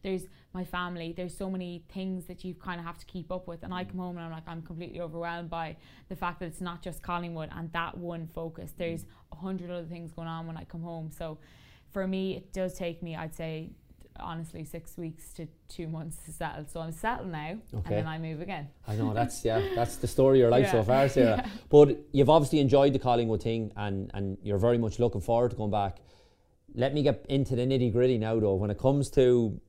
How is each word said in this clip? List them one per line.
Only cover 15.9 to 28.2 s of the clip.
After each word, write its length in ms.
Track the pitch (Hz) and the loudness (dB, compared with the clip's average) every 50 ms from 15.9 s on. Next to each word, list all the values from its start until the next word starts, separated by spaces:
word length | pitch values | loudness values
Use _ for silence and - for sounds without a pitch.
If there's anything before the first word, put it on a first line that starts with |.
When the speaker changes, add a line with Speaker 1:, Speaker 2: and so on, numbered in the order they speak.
| 160 160 165 170 156 - - | -8 -8 -8 -10 -12 -14 -14
Speaker 1:
to 60 | 160 156 | -16 -10
settle. 320 | - 170 156 - - 156 147 | -8 -8 -8 -8 -8 -12 -10
So 140 | - 165 | -10 -10
I'm 100 | 165 160 | -8 -8
settled 380 | 165 160 - 220 247 - - 190 | -10 -6 -4 -4 -4 -4 -6 -8
now, 200 | 170 156 151 156 | -8 -8 -8 -8
Speaker 2:
Okay. 100 | 180 220 - - - | -10 -10 -12 -10 -6
Speaker 1:
and 100 | 113 92 | -6 -4
then 220 | - 104 104 - 160 | 0 0 0 0 -2
I 120 | 160 160 | -4 -6
move 220 | 165 160 160 147 | -6 -6 -6 -8
again. 260 | 175 196 196 160 143 139 - - - | -8 -8 -8 -10 -10 -12 -14 -16 -10
Speaker 2:
I 100 | - 107 | -6 -4
know, 180 | 107 113 - 107 | -2 -2 0 2
that's, 300 | 113 120 117 - - - | 0 0 0 -2 -2 -2
yeah, 180 | 113 113 113 101 95 | 0 2 2 0 0
Speaker 1:
<laughs> 60 | - | 0
Speaker 2:
that's 200 | - 120 120 - | 0 -2 -2 -2
the 100 | - - 120 | -4 -6 -4
story 300 | - - 135 135 135 135 | 2 6 6 8 8 8
of 40 | |
your 100 | 123 117 | 8 8
life 140 | 113 127 135 | 8 6 6
Speaker 1:
Yeah. 60 | - - | 6 4
Speaker 2:
so 100 | 117 107 | 4 4
far, 240 | 95 127 135 139 139 | 6 6 6 6 4
Sarah. 280 | - 135 123 117 107 107 | 6 6 6 6 6 2
Speaker 1:
<laughs> 80 | - | 0
Yeah. 40 | - - - - - | -4 -8 -12 -4 8
Speaker 2:
But 280 | - 147 147 143 127 - - - | 10 12 12 12 8 -2 -6 -4
you've 180 | - 139 139 123 | 4 4 8 8
obviously 300 | 151 165 147 135 - 160 | 8 8 8 6 4 4
enjoyed 320 | 139 131 110 139 139 143 131 | 4 6 8 8 8 6 4
the 60 | - | 2
Collingwood 420 | - 127 120 117 120 113 110 107 | 2 2 2 4 4 2 0 0
thing, 300 | - 117 113 113 110 107 - 107 | 0 -2 -2 -2 -2 -4 -6 -6
and, 340 | 101 104 98 98 95 - - | -6 -4 -4 -4 -6 -6 -6
and 240 | - 101 98 95 - - | -6 -4 -4 -4 -6 -4
you're 140 | 110 101 101 | -2 0 4
very 180 | 95 117 120 120 | 4 4 4 4
much 220 | 117 110 - - | 2 0 0 2
looking 220 | 117 120 - 107 | 2 2 2 0
forward 300 | 90 - 117 117 123 120 | -2 2 2 4 4 2
to 60 | 113 110 | 0 -2
going 140 | 107 107 | -4 -2
back. 280 | 101 104 101 98 95 - - - - _ _ _ _ _ _ _ _ _ _ - - | 0 0 0 -2 -4 -8 -16 -20 -20 _ _ _ _ _ _ _ _ _ _ -14 -2
Let 180 | - 120 139 139 | 0 0 0 2
me 100 | 151 139 | 2 2
get 220 | 143 131 - - - | 2 2 0 -2 -2
into 260 | 139 139 135 - - | 0 0 2 2 0
the 80 | 117 123 | 0 0
nitty-gritty 540 | 131 135 131 123 120 101 120 123 127 127 | 2 2 2 2 2 4 4 4 4 4
now, 200 | 113 | 2